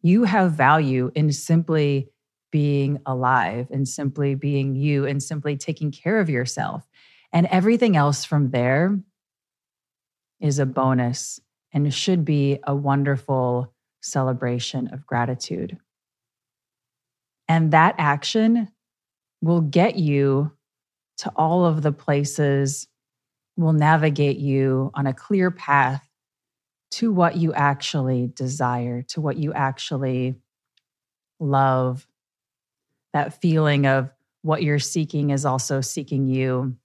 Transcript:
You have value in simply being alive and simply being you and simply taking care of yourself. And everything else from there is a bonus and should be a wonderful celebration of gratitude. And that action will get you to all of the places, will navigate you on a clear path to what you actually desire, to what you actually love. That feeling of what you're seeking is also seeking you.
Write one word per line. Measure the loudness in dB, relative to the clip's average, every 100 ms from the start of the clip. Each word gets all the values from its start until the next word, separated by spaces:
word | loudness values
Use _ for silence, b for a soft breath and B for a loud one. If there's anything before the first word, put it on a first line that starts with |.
You | 4 4
have | 4 2 2
value | 4 4 4 2 0 -2
in | 0 0
simply | 0 0 0 2 0 2 0 -4 _ _ _ _
being | 0 2 2 0 -2
alive | -4 -2 2 2 0 -4 -6
and | -4 -4
simply | -4 -6 -2 -2
being | -2 -2 -2 -2 -2
you | 0 0
and | -2 -4
simply | -6 -6 -6 -6
taking | -6 -4 -6
care | -4 -2 0
of | 0
yourself. | -2 -4 -6 -6 -8 -14 b b b b
And | 0 2
everything | 4 4 4 4 4
else | 4 0
from | -2 0 2
there | 2 2 2 2 0 -6 _ _ _ _ _ _ _ _ _ _ _ _ _
is | -2 0
a | -2
bonus | 0 0 2 0 -4 -8 -14 _ _ _
and | -2 -2
should | -2 0 0
be | 2 0 0 -2 -2
a |
wonderful | -4 0 0 0 -2 -2 -2 0 -2 -4 _ _ _
celebration | -6 -2 -2 -2 -2 -4 -4 -6 -6
of | -10 -6
gratitude. | -4 -2 -4 -8 -8 -8 -12 _ _ _ _ _ _ _ _ _ _ _ _ _ _ _ _ -2
And | 2 4
that | 6 4 4
action | 0 0 -2 0 2 2 -2 _ _ _ _ _ _ _
will | 0 2
get | 2 4 2 2
you | 0 2 2 2 -2 _ _ _ _ _ _ -12
to | -8 -2
all | 0 2
of | 2 2
the | -2
places, | -4 -2 0 0 0 0 2 0 -4 -12 _ _ _ _ _ _ -2
will | 2
navigate | 4 4 4 2 2 0 0
you | 0 0 2 0 -2
on | -4 -4
a |
clear | -4 -4 0 0
path | -2 0 2 2 -2 _ _ _ _ _ _ _ _ _
to | -4 -2
what | 2 2 2
you | -2
actually | 2 0 0 -4 -2 0 0 -2
desire, | -4 -8 -2 -2 -2 -4 -6
to | -8 -6
what | -4 -4
you | -4
actually | -2 -4 -4 -6 -4 -2 -2 -4 -6 _ _ _ _ _ _ _ _ _ _
love. | -2 2 2 2 0 -4 _ _ _ _ _ _ _ _ _ _ _
That | -4 -4 -2
feeling | 0 2 2 2 2
of | 0 -2 _ _ _
what | -4 -2
you're | 0 -2
seeking | -2 -4 -4 -2 -2
is | 0
also | -2 -2 -2 -4
seeking | -4 -8 -6 -2 0
you. | 0 0 -2 -4 -8